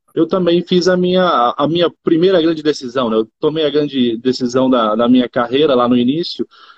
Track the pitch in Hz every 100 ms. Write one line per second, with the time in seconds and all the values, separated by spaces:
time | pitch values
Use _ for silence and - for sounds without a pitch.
0 | _ - 165 190 180 175 175 180 170 185
1 | 180 180 180 143 120 - 143 165 165 -
2 | - 165 180 185 160 160 151 143 127 123
3 | 120 110 110 _ 156 156 147 147 147 135
4 | 120 113 123 123 123 127 131 127 110 110
5 | 120 127 123 131 117 131 156 127 120 123
6 | 120 151 175 - 117 - -